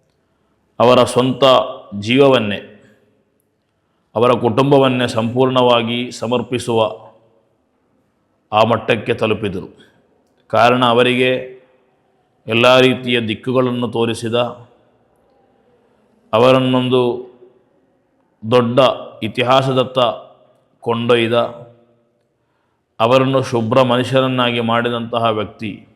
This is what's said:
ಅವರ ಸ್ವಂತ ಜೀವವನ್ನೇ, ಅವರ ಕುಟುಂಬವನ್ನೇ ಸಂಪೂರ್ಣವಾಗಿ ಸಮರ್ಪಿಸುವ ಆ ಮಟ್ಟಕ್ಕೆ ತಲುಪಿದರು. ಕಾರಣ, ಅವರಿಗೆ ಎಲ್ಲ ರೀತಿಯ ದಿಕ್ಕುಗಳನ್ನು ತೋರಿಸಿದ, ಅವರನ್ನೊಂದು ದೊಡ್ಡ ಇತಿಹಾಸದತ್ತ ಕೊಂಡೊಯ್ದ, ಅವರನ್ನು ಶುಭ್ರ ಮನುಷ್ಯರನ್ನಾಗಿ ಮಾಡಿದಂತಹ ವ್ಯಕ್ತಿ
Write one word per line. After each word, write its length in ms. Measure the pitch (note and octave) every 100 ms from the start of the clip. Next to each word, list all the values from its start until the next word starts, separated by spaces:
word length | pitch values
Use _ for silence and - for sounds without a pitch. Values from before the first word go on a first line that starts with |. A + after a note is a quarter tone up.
| _ _ _ _ _ _ _ -
ಅವರ 240 | A#2 B2
ಸ್ವಂತ 400 | A#2+ B2 C3 B2+ C3+ B2 - - - G2+
ಜೀವವನ್ನೇ, 580 | G#2 C3 C#3 B2+ G#2+ G2 - - _ _ _ _ _ _ _ _ _ _ _ _ _ A#2+
ಅವರ 160 | B2
ಕುಟುಂಬವನ್ನೇ 760 | A#2 A#2 A2 C#3 C#3 C3+ B2 A#2+
ಸಂಪೂರ್ಣವಾಗಿ 1040 | A#2 A2+ A#2+ C3 B2+ B2 A#2+ A2+ A#2+ B2
ಸಮರ್ಪಿಸುವ 960 | - A2+ B2 A#2 B2 - A2+ G#2+ - - _ _ _ _ _ _ _ _ _ _ _ _ _ _
ಆ 100 | G#2+
ಮಟ್ಟಕ್ಕೆ 500 | A2+ A2 - A#2 A2
ತಲುಪಿದರು. 640 | A#2 A#2 G#2+ G#2 F2+ - - _ _ _ _ _ _ _
ಕಾರಣ, 380 | A2 A#2+ B2 B2
ಅವರಿಗೆ 800 | A#2 B2 B2 B2+ B2+ B2+ - _ _ _ _ _ _ _ _ -
ಎಲ್ಲ 320 | A#2 B2 C3
ರೀತಿಯ 420 | C3 B2+ B2 A#2+
ದಿಕ್ಕುಗಳನ್ನು 680 | A2 A#2+ C3 B2+ B2+ B2 A#2+
ತೋರಿಸಿದ, 480 | A#2 A#2 A2+ A2+ A#2+ A#2+ A#2 - _ _ _ _ _ _ _ _ _ _ _ _ _ _ _ _
ಅವರನ್ನೊಂದು 1000 | A2+ B2 C3 B2+ B2+ B2+ B2+ B2 A#2+ - _ - _ _ _ _ _ _ _ _ _ A2
ದೊಡ್ಡ 280 | B2 A#2 B2 A2 - - -
ಇತಿಹಾಸದತ್ತ 760 | A2 - A#2+ C3+ C3+ C3 B2 B2+ A#2+ - - _ _ _ _ _
ಕೊಂಡೊಯ್ದ, 540 | A#2+ A#2 A#2+ A#2+ A2+ A#2+ A#2 - - _ _ _ _ _ _ _ _ _ _ _ _ -
ಅವರನ್ನು 440 | A2+ C3 C3 C3+
ಶುಭ್ರ 380 | B2 A#2 A2 C3
ಮನುಷ್ಯರನ್ನಾಗಿ 760 | B2 A#2+ A#2 C3 C3 B2+ A#2+ A#2+
ಮಾಡಿದಂತಹ 640 | A2+ A#2 A#2+ A#2+ A#2 A#2
ವ್ಯಕ್ತಿ 640 | A#2 G#2+ G2+ - G#2+ G#2 -